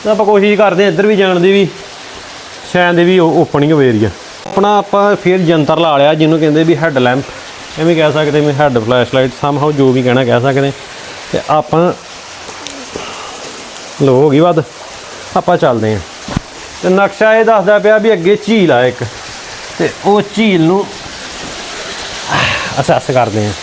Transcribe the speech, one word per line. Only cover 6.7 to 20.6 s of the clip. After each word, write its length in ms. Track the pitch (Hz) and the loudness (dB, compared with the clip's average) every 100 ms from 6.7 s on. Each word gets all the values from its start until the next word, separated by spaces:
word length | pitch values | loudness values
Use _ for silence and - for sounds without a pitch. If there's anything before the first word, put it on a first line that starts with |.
| 160 | 2
ਹੈੱਡ 200 | 165 139 | 2 2
ਲੈਂਪ, 260 | 123 131 135 - - - - - | 2 0 -4 -12 -16 -18 -16 -2
ਐਵੇਂ 160 | 160 165 | 0 2
ਕਹਿ 160 | 151 | 2
ਸਕਦੇ 300 | 147 151 147 | 2 0 2
ਮੈਂ, 120 | 147 | 0
ਹੈੱਡ 260 | 139 147 123 | 2 2 2
ਫਲੈਸ਼ਲਾਈਟ, 520 | 110 123 120 131 131 120 | 0 0 2 0 0 0
somehow 280 | 147 143 147 147 | -2 0 -2 2
ਜੋ 140 | 135 | 2
ਵੀ 120 | 127 | 4
ਕਹਿਣਾ 220 | 127 123 127 | 2 2 2
ਕਹਿ 160 | 120 | 2
ਸਕਦੇ। 300 | 127 135 139 135 - - - - - | 2 0 -2 -4 -14 -16 -16 -16 -6
ਤੇ 80 | - - | -6 0
ਆਪਾਂ 440 | 151 - 160 175 - - - - - - - - - 254 - - - - - - - - - - - | -2 0 0 0 -2 -12 -18 -18 -18 -16 -14 -14 -14 -12 -12 -12 -12 -14 -14 -16 -16 -16 -16 -16 -2
ਲੋ 140 | 139 127 | 2 4
ਹੋ 80 | 151 | 4
ਗਈ 100 | 139 | 4
ਵੱਧ, 240 | 165 160 - - - - - - - 196 | 4 2 -2 -10 -18 -18 -16 -16 -4 -4
ਆਪਾਂ 200 | - 175 | 0 2
ਚੱਲਦੇ 360 | 156 117 107 107 | 2 2 0 -2
ਹਾਂ। 60 | 85 - - - - - - - | -6 -14 -8 -8 -8 -18 -18 -6
ਤੇ 80 | 196 | 0
ਨਕਸ਼ਾ 460 | 185 196 196 220 220 | 2 2 2 2 4
ਇਹ 100 | 226 | 4
ਦੱਸਦਾ 340 | 220 185 208 | 2 4 4
ਪਿਆ 180 | 196 220 | 4 2
ਵੀ 160 | 214 | 2
ਅੱਗੇ 220 | 208 165 208 - | 2 2 0 2
ਝੀਲ 260 | 226 175 | 2 4
ਆ 140 | 123 127 | 4 2
ਇੱਕ, 180 | 120 113 - - - - - - - | -2 -10 -10 -14 -14 -16 -16 -16 -6
ਤੇ 120 | 165 - - | -6 -2 0
ਉਹ 160 | 208 202 - | 2 0 0
ਝੀਲ 260 | 220 180 | 2 4